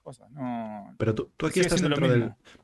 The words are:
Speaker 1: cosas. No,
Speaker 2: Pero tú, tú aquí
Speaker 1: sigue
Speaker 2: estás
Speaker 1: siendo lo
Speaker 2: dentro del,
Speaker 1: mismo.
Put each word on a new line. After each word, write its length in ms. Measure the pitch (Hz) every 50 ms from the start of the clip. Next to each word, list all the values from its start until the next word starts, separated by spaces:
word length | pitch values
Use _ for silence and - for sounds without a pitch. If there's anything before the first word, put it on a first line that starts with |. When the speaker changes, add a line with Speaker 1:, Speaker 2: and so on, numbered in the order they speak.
| _
Speaker 1:
cosas. 260 | 151 131 - 104 104
No, 640 | 131 147 127 123 120 117 113 107 107 104 98 - -
Speaker 2:
Pero 180 | - 110 110 107
tú, 160 | 117 - - _
tú 80 | _ 156
aquí 80 | 156 -
Speaker 1:
sigue 140 | 185 175
Speaker 2:
estás 120 | 170 170 180
Speaker 1:
siendo 160 | 175 160 147
lo 60 | 143
Speaker 2:
dentro 100 | 135 131
del, 180 | 123 120 113 110
Speaker 1:
mismo. 60 | - _ _ - - -